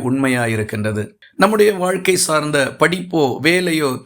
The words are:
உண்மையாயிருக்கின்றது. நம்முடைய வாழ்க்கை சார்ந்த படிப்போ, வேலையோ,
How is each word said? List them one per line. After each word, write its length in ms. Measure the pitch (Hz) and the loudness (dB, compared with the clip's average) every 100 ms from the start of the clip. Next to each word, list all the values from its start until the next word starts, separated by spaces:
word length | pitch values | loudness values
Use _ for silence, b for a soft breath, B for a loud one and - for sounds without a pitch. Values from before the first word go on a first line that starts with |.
| 123 | -2
உண்மையாயிருக்கின்றது. 1080 | 135 135 123 117 110 107 107 107 104 104 _ b b | -2 0 0 -2 -2 -4 -4 -4 -4 -6 _ b b
நம்முடைய 380 | 196 214 208 | 2 4 2
வாழ்க்கை 420 | 190 180 185 180 180 | 2 -2 -2 0 0
சார்ந்த 600 | - 156 151 147 131 - | 2 0 0 0 0 0
படிப்போ, 580 | 156 185 180 165 139 104 | 0 0 -4 0 0 0
வேலையோ, 640 | 147 180 180 160 143 127 | 0 2 0 0 -2 -2